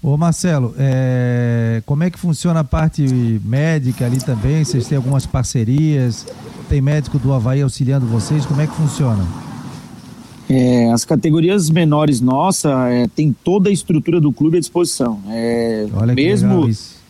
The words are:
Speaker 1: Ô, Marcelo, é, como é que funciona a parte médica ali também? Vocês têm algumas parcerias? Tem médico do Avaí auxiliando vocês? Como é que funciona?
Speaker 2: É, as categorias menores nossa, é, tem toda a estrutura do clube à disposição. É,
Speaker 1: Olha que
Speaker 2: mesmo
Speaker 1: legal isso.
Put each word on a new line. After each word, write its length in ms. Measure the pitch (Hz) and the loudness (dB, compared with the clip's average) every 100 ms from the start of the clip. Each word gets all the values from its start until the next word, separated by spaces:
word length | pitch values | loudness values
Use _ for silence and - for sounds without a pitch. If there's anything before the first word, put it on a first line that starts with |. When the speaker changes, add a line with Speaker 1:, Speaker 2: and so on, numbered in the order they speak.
Speaker 1:
Ô, 140 | 151 147 | 0 0
Marcelo, 580 | 170 160 185 151 123 - | 0 0 0 0 -2 0
é, 1040 | 135 131 131 127 123 120 120 117 113 113 - | 0 2 0 0 0 0 0 0 0 -2 -2
como 160 | 143 | -2
é 80 | 180 | -2
que 80 | 170 | -2
funciona 400 | 180 151 175 165 | -4 -2 0 0
a 60 | |
parte 760 | 147 160 160 - 139 127 117 110 | 0 0 0 0 0 2 0 0
médica 600 | 101 131 156 156 127 120 | -2 0 0 0 -2 -2
ali 140 | 123 127 | -2 -2
também? 460 | 127 120 127 156 | -2 -2 0 0
Vocês 240 | 147 135 - | 0 0 0
têm 80 | 143 | -2
algumas 300 | 123 139 - | 0 -2 0
parcerias? 1000 | 135 123 127 110 139 156 143 123 110 - - - - - | -2 -2 -2 0 2 2 2 0 -4 -10 -16 -16 -16 -2
Tem 120 | 143 | 0
médico 400 | 135 151 127 147 | 2 0 -2 -2
do 120 | 123 | 0
Avaí 300 | 135 113 135 | 0 0 0
auxiliando 420 | 139 - 127 139 | -2 -2 0 0
vocês? 400 | 123 113 - 151 | 0 -2 0 -2
Como 160 | 131 139 | 0 -2
é 60 | 156 | -2
que 80 | |
funciona? 500 | - 151 - 135 107 90 - - - - - - - - - - - - | 0 -2 0 0 0 -2 -6 -12 -14 -14 -16 -18 -20 -20 -20 -20 -20 -2
Speaker 2:
É, 400 | 131 123 123 117 | 2 4 4 4
as 140 | 117 | 2
categorias 680 | - 147 160 156 170 202 160 | 0 0 2 2 4 2 2
menores 500 | 160 160 147 151 127 | 2 4 4 2 2
nossa, 680 | 123 131 180 190 156 131 127 | 2 2 0 0 0 0 2
é, 180 | 123 120 | 2 0
tem 260 | - 151 117 | 0 0 0
toda 260 | - 196 196 | 0 2 2
a 20 | |
estrutura 480 | 190 - 160 - 175 | 0 0 0 2 2
do 120 | 147 | 2
clube 240 | 123 156 175 | 2 2 2
à 40 | |
disposição. 600 | 160 175 175 - 123 107 98 | 0 -2 -2 -2 -4 -4 -8
É, 580 | 113 117 117 117 110 107 | -4 -2 0 -2 -2 -4
Speaker 1:
Olha 220 | 101 117 123 | 0 0 2
que 40 | |
Speaker 2:
mesmo 280 | 151 208 190 | 2 2 2
Speaker 1:
legal 200 | 190 131 | 2 2
isso. 280 | 107 - - | -2 -8 -20